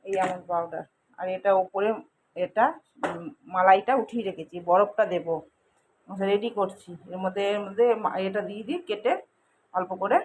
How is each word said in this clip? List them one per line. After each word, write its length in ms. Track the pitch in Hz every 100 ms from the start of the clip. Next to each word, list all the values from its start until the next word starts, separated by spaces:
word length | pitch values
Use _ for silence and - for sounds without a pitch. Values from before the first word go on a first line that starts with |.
এই 100 | 196 196
আমুল 220 | 185 185 170
পাউডার, 380 | 170 165 160 151 _ _ -
আর 80 | 185
এটা 220 | 185 196
ওপরে, 340 | 190 185 196 208 220 - _ _ -
এটা, 280 | 180 - 254 320 _ _
উম, 240 | - 175 170 -
মালাইটা 480 | - 185 185 196 202 262
উঠিয়ে 280 | 220 233
রেখেছি, 320 | 190 170 160 175
বরফটা 440 | 170 180 202 -
দেবো, 300 | 202 175 165 160 - _ _ _ _ _ _
রেডি 420 | 190 196 202 226
করছি। 400 | 208 190 - - 175 -
এর 80 | 180
মধ্যে, 240 | 185 185 202
এর 100 | 208
মধ্যে 260 | 202 196 240
মা-, 220 | 220 214 190
এটা 220 | 190 202
দিয়ে 240 | 196 202
দিই 160 | 226 349
কেটে 300 | - 208 - 359 - _ _ _ _
অল্প 160 | 185 185
করে। 240 | 185 190 320